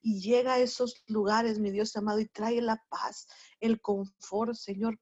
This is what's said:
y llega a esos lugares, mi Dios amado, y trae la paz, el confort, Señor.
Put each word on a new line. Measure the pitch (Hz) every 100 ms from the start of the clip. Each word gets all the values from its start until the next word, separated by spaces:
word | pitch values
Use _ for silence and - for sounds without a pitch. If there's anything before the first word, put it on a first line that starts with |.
y | 226 196
llega | 190 247 254
a | 254
esos | 247 - 247 - -
lugares, | 214 202 220 233 214
mi | 208
Dios | 196 220 214
amado, | 214 208
y | 214
trae | - 220 240
la | 233 220 _
paz, | 226 - - - - - _
el | 226 220
confort, | - 196 196 _ - 202 226 233
Señor. | - 196 226 220